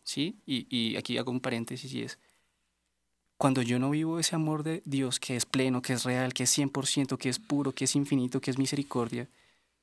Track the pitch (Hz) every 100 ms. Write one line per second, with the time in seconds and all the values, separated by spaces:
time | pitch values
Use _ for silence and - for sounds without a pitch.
0 | - - 160 - - 127 - 123 113 107
1 | 107 120 123 123 131 117 113 127 131 127
2 | 120 - _ _ _ _ _ _ _ _
3 | _ _ _ _ 139 131 120 123 135 151
4 | 160 165 160 165 156 156 156 160 151 135
5 | 131 - - 120 - 131 131 123 123 123
6 | 127 127 127 123 127 - 139 139 131 147
7 | 135 131 127 123 - 143 139 131 131 143
8 | 139 139 127 135 139 131 135 143 139 127
9 | 117 120 127 _ _ _ _ _